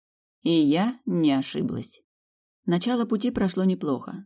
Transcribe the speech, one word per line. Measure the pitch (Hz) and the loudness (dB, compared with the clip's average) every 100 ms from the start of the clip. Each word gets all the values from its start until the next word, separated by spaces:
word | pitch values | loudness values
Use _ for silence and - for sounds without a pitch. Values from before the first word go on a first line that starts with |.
| _ _ _ _ | _ _ _ _
И | 160 | 2
я | 165 143 156 226 247 - | 4 4 4 0 -2 -2
не | 175 156 | 0 2
ошиблась. | 135 131 185 127 - - - _ _ _ _ _ _ - | 2 -2 -4 -4 -4 -10 -16 _ _ _ _ _ _ -2
Начало | 175 240 247 233 | 0 0 -2 0
пути | 214 247 | -2 -2
прошло | 240 190 185 | 0 -2 2
неплохо. | 190 180 151 123 - 98 | 0 0 -2 -4 -6 -16